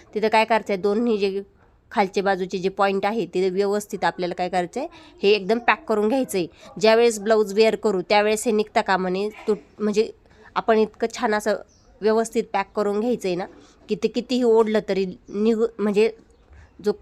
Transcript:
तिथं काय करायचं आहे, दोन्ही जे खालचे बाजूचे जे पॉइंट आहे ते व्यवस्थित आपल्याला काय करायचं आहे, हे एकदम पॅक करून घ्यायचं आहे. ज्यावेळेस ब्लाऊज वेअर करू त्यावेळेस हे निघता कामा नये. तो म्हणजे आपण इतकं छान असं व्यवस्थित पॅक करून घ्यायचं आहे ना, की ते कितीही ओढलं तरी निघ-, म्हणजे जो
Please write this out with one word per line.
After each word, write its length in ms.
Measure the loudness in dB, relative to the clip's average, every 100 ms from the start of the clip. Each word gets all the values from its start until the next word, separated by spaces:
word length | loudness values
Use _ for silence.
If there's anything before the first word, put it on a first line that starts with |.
| -12
तिथं 140 | -4 0
काय 160 | 0
करायचं 280 | 2 0 -2
आहे, 100 | -2
दोन्ही 360 | 0 0 0 0
जे 240 | -2 -4 -10 _ _ _ _
खालचे 300 | -2 0 0
बाजूचे 380 | 0 -2 -4 -4
जे 100 | -4
पॉइंट 380 | 0 0 2 -2
आहे 200 | -2 -4
ते 240 | -2 -2
व्यवस्थित 540 | 0 0 -2 -4 -2
आपल्याला 300 | -2 -2 -6
काय 140 | -4 -4
करायचं 320 | -2 -4 -6
आहे, 80 | -10 -12 -20 0
हे 60 | 2
एकदम 280 | 2 2 0
पॅक 260 | 2 0 0
करून 200 | 0 0
घ्यायचं 300 | 0 -2 -4
आहे. 80 | -6 _ -18 0
ज्यावेळेस 400 | 4 6 4 2
ब्लाऊज 340 | 0 2 2
वेअर 220 | 4 2 2
करू 260 | 0 -2
त्यावेळेस 420 | 2 2 2 0
हे 80 | 0
निघता 280 | 0 0 -2
कामा 280 | 0 -2 0
नये. 200 | -4 -4
तो 260 | -6 -4 -4 -4 -6
म्हणजे 320 | -2 0 -2 -6 _ _ -8
आपण 240 | -4 2 2
इतकं 280 | 2 -2 -6 -2
छान 160 | -2
असं 200 | -2 -2 -4 -6 _ _ -4
व्यवस्थित 440 | 0 0 0 -4 -2
पॅक 180 | -4 -4 -4
करून 240 | -2 -2
घ्यायचं 280 | -2 -2 -2
आहे 80 | -4
ना, 100 | -6 -14 -20 _ -8
की 60 |
ते 140 | -4 -2
कितीही 340 | -4 -2 0
ओढलं 360 | 4 4 4 0 0
तरी 180 | -2 -2 -8 -10
निघ-, 400 | -2 0 2 -2 -2
म्हणजे 340 | -2 2 0 -2 _ _ _ -20 -20 -6
जो 80 | -6 -6